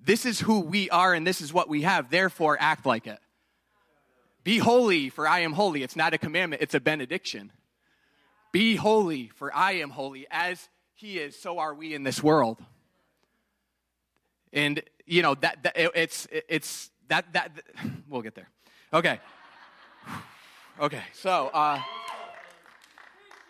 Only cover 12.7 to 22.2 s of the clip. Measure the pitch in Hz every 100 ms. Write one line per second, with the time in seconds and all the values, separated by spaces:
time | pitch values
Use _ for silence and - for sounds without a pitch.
12.7 | _ _ _ _ _ _ _ _ _ _
13.7 | _ _ _ _ _ _ _ _ 143 147
14.7 | 147 - _ - 175 165 139 165 - 160
15.7 | - 170 170 165 - - 156 - 160 -
16.7 | - - _ - 165 180 175 170 147 -
17.7 | - - - 139 135 110 101 90 _ _
18.7 | _ _ 160 170 120 - - - - -
19.7 | - - - - - - - - - -
20.7 | - 147 139 - - 196 180 135 156 151
21.7 | 143 - - - -